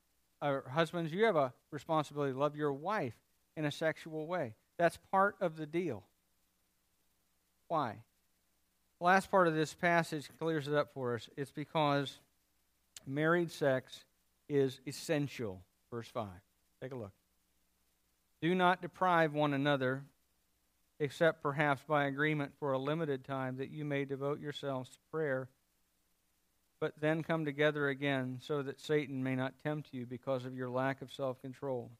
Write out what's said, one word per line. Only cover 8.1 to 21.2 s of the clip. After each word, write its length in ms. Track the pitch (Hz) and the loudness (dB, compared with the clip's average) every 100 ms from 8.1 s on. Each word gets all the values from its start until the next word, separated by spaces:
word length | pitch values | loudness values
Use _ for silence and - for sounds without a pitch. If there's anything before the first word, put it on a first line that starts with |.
| _ _ _ _ _ _ _ _ - | _ _ _ _ _ _ _ _ 0
The 60 | |
last 260 | 175 190 - | 4 6 6
part 180 | 196 170 | 4 6
of 60 | |
this 200 | 156 151 | 4 0
passage 540 | - 175 170 160 156 - - | 0 2 4 2 -2 -8 -4
clears 300 | 160 160 139 | -2 0 2
it 60 | |
up 180 | 147 139 | 0 0
for 220 | 135 123 | -2 -4
us. 140 | 117 - - | -4 -6 -10
It's 140 | 135 | -8
because 680 | - 139 160 147 143 135 - _ _ _ _ _ _ _ - 135 | -8 -4 2 2 2 0 -8 _ _ _ _ _ _ _ -16 -6
married 440 | 139 156 175 165 | 0 4 4 2
sex 540 | - 143 131 - - - _ _ _ - | 0 2 2 -2 -16 -20 _ _ _ 0
is 320 | 143 135 131 151 | 2 2 0 -10
essential. 760 | - - 151 143 - 110 92 - _ _ | -8 -2 0 -2 -4 -8 -8 -16 _ _
Verse 180 | 117 110 | -10 -8
five. 320 | 127 101 87 _ _ _ - | -6 -6 -10 _ _ _ -14
Take 100 | 131 | -12
a 40 | 131 | -10
look. 160 | 101 - _ _ _ _ _ _ _ _ _ _ _ _ | -12 -14 _ _ _ _ _ _ _ _ _ _ _ _
"Do 120 | 160 | 0
not 280 | 185 180 185 | 4 4 2
deprive 500 | 175 - 185 170 160 | -2 0 4 4 4
one 220 | 151 147 | 2 2
another, 500 | 139 143 139 127 135 143 _ _ _ _ _ _ _ _ - | 2 2 2 2 -2 -6 _ _ _ _ _ _ _ _ -6
except 420 | 143 - | -4 2